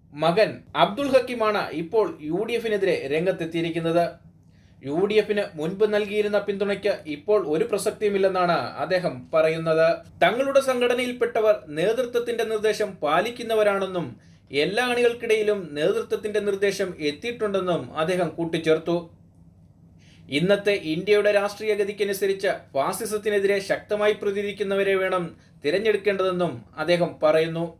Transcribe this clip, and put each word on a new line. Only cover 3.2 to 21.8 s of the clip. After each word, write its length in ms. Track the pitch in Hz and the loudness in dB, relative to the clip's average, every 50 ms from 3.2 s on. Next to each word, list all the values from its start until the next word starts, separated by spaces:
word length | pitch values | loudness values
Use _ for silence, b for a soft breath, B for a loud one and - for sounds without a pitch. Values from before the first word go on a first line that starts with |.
| 175 190 180 170 170 160 - 165 165 170 165 170 165 165 165 170 170 165 - - - - _ - _ b b b b b b b 131 | 0 0 -2 -2 -6 -4 -4 -2 -2 -2 -4 -2 -2 0 2 2 0 0 -4 -14 -20 -20 _ -20 _ b b b b b b b -8
യു 160 | 135 143 165 196 208 | -4 -2 0 0 4
ഡി 60 | 214 214 | 2 2
എഫിന് 220 | 202 208 208 208 196 - 170 151 | 2 2 -2 -2 -2 -4 -6 -6
മുൻപ് 260 | 151 170 196 196 208 214 208 | -6 -6 0 -2 0 0 0
നൽകിയിരുന്ന 460 | 208 214 202 202 214 208 208 208 202 202 | -2 -2 0 -2 -2 0 0 0 -2 -2
പിന്തുണയ്ക്ക് 460 | 208 196 196 202 196 202 190 - 202 180 - - 156 147 | -2 -6 -4 -4 -6 -6 -2 -2 -2 -2 -2 -6 -10 -12
ഇപ്പോൾ 240 | 143 - 208 208 208 180 151 151 | -8 0 2 2 2 2 0 0
ഒരു 140 | 165 220 - | 0 0 0
പ്രസക്തിയുമില്ലെന്നാണ് 880 | 208 196 180 214 208 - 214 208 202 196 190 185 185 185 180 175 165 143 123 107 82 117 147 | -2 -2 -2 -4 -4 -2 -2 0 2 2 2 2 2 2 2 2 2 0 -2 -4 -6 -6 -2
അദ്ദേഹം 320 | 160 185 180 170 160 135 127 123 - - | 0 0 0 0 -2 -6 -6 -10 0 2
പറയുന്നത്. 540 | 160 160 160 160 165 165 165 160 160 160 165 165 - - - - - - | 4 4 4 2 0 0 0 2 4 4 4 2 0 -6 -20 -2 2 2
തങ്ങളുടെ 400 | 180 208 254 269 269 262 277 269 262 | 2 4 2 -2 4 4 4 4 4
സംഘടനയിൽപ്പെട്ടവർ 880 | 254 240 247 247 247 247 254 247 247 - 240 233 - 226 214 214 208 214 - 151 147 156 | 0 0 2 2 2 0 -2 -4 -2 -2 -4 -2 0 2 4 4 2 2 -2 -8 -4 0
നേതൃത്വത്തിന്റെ 680 | 175 208 226 254 247 240 - 240 240 240 233 220 220 214 | 0 0 2 0 -2 -2 -2 -4 -2 -2 -2 -2 -2 -2
നിർദ്ദേശം 400 | 220 214 202 214 208 - 214 196 185 - 156 | -2 0 0 0 0 0 -2 -4 -4 -4 0
പാലിക്കുന്നവരാണെന്നും 1040 | 143 151 175 202 240 240 254 233 220 226 220 208 208 196 196 190 185 185 175 156 123 - b b b b b b _ | 2 2 2 0 -2 -6 -8 -4 0 2 2 4 2 2 0 -2 -4 -4 -4 -6 -6 -10 b b b b b b _
എല്ലാ 340 | 127 139 151 170 202 233 247 247 240 | -2 0 0 0 0 0 0 0 2
അണികൾക്കിടയിലും 680 | 240 240 233 233 240 233 214 214 220 214 208 208 196 175 147 143 147 | 2 2 2 2 0 0 0 2 2 2 0 0 -2 -4 -8 -4 0
നേതൃത്വത്തിന്റെ 640 | 156 190 202 - - - - - - 214 202 214 202 208 | 0 2 2 0 -2 -4 -6 -6 -6 -4 -2 -2 2 2
നിർദ്ദേശം 420 | 196 190 202 196 190 - 196 180 - 143 156 147 | 2 2 2 0 2 0 -2 -4 -4 -4 -4 -4
എത്തിയിട്ടുണ്ടെന്നും 720 | 143 - - 240 240 240 220 208 196 190 180 185 170 135 131 123 - 151 160 | -4 -2 -6 -8 -4 -4 -4 -2 0 0 0 0 0 -2 -2 -6 -4 -2 0
അദ്ദേഹം 260 | 170 185 180 175 156 - - | 0 0 0 0 -2 -2 -4
കൂട്ടിച്ചേർത്തു. 580 | 165 160 165 156 160 160 156 156 160 175 170 175 170 - - - - - _ - - - _ - - _ _ _ - - - b b b b b b - 131 | -4 -2 -2 -2 2 2 2 2 2 -2 -2 -2 -2 -8 -20 -20 -20 -20 _ -20 -20 -20 _ -20 -20 _ _ _ -20 -20 -20 b b b b b b -4 -2
ഇന്നത്തെ 360 | 147 170 190 202 202 202 208 202 190 - 156 | 0 2 2 2 2 2 0 0 0 -2 -4
ഇന്ത്യയുടെ 400 | 156 175 190 208 208 208 202 208 208 | -4 -4 2 4 4 4 4 4 2
രാഷ്ട്രീയ 340 | 202 202 202 202 - 214 214 208 | 2 0 0 -4 -4 -4 -2 0
ഗതിക്കനുസരിച്ച് 720 | 202 | 0